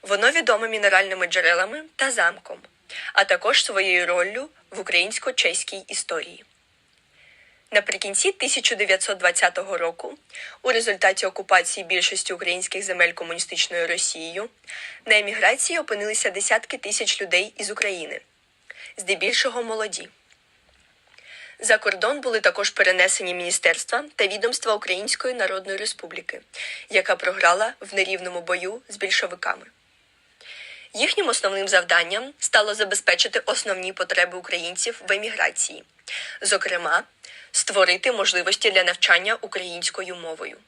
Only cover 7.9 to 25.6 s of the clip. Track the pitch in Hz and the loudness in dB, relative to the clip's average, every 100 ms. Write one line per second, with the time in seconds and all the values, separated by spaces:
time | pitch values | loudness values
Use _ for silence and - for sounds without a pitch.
7.9 | 190 202 196 381 392 262 269 226 202 196 | -4 -2 0 0 0 -2 0 0 0 2
8.9 | 190 - 190 175 175 180 180 190 180 170 | 2 2 0 2 2 0 0 -4 -2 -2
9.9 | 165 - 294 _ - - - - 226 233 | -4 -12 -14 _ -16 -16 -4 2 2 2
10.9 | - 190 190 190 - 196 185 175 - 175 | 2 2 2 -2 -4 4 4 4 -6 -2
11.9 | 180 175 190 - 180 175 180 185 185 196 | 0 2 0 -4 -4 -4 -4 -4 -6 -4
12.9 | 180 170 170 165 170 - 170 - 175 165 | 2 2 2 -8 -6 -6 -2 -2 0 -2
13.9 | 175 - 170 165 175 226 _ - - - | -2 -2 -4 -8 -8 -10 _ -18 -16 -14
14.9 | - - 214 202 220 202 262 - 330 196 | -14 2 2 2 2 2 2 0 -2 -2
15.9 | 208 208 214 208 190 196 220 - 269 196 | -4 -2 -2 -2 -2 0 0 0 -10 -4
16.9 | 208 214 - 190 180 208 - 208 214 208 | -2 -2 -2 0 0 0 -6 -8 -2 -2
17.9 | 180 156 - _ _ _ _ _ - - | -2 -8 -12 _ _ _ _ _ -20 -18
18.9 | - 185 196 - 247 262 240 233 220 214 | -12 -2 0 2 2 0 -2 -4 -4 -4
19.9 | - - _ _ _ _ _ _ _ _ | -6 -12 _ _ _ _ _ _ _ _
20.9 | _ _ - - - - - - 214 208 | _ _ -20 -20 -20 -20 -6 2 4 4
21.9 | 190 220 294 254 226 196 180 202 - 185 | 0 0 0 0 4 4 2 -2 4 4
22.9 | 185 185 - 185 180 175 180 170 165 - | 6 4 2 -2 -4 -2 0 2 0 -2
23.9 | 233 302 - 196 208 226 - 233 208 - | -4 -4 -2 -2 0 -2 -2 0 -2 -2
24.9 | 185 208 - 254 247 190 190 | -4 -2 -2 -2 -2 -2 -4